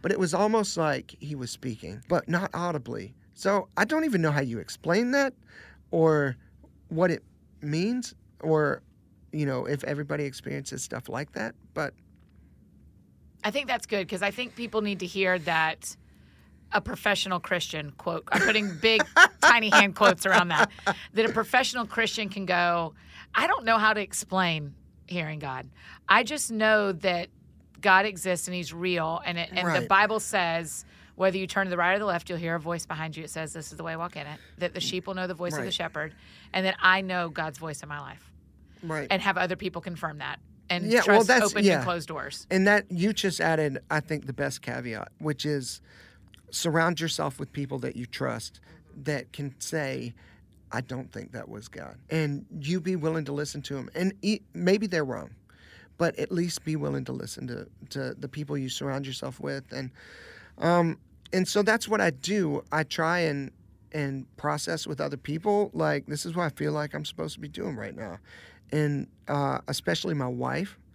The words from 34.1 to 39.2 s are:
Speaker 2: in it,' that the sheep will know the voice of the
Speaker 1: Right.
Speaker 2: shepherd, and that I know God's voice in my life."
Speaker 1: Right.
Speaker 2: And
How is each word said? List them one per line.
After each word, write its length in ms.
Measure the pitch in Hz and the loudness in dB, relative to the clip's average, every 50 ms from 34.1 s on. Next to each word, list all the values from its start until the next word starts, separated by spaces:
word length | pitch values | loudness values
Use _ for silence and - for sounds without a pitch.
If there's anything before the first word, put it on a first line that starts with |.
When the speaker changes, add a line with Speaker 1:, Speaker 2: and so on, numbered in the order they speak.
| - | -8
Speaker 2:
in 80 | 160 143 | -12 -12
it,' 140 | 147 151 - - - - | -12 -14 -16 -18 -20 -8
that 160 | - 175 170 - | -6 -6 -4 -4
the 80 | 180 | -4
sheep 240 | - - 196 180 175 | -4 -2 -4 -4 -6
will 80 | 196 190 | -6 -6
know 140 | 185 185 | -4 -4
the 80 | 180 180 | -4 -4
voice 180 | 156 180 175 156 | -4 -4 -4 -2
of 60 | 147 | -4
the 60 | 123 | -4
Speaker 1:
Right. 80 | 190 - | -4 -4
Speaker 2:
shepherd, 420 | - 165 165 - 156 151 156 - - - - - - - - | -4 -6 -6 -4 -6 -6 -6 -10 -18 -20 -20 -20 -20 -16 -4
and 140 | - 190 190 | -4 0 0
that 100 | 190 190 - | 0 0 4
I 200 | - 185 185 196 | 6 6 6 6
know 280 | 196 185 185 180 175 165 | 2 -2 -2 -2 -2 -4
God's 300 | 156 - 156 156 135 - | -4 -4 -6 -6 -6 -8
voice 240 | 160 160 147 - - | -10 -10 -10 -10 -10
in 40 | 151 | -12
my 100 | 147 147 | -12 -12
life." 300 | 143 135 - - - - - - - - - - - - - - | -12 -14 -16 -18 -20 -20 -20 -20 -20 -20 -20 -20 -20 -20 -20 -14
Speaker 1:
Right. 260 | - 165 160 156 139 - | -8 -6 -4 -4 0 0
Speaker 2:
And 100 | 196 185 | 0 2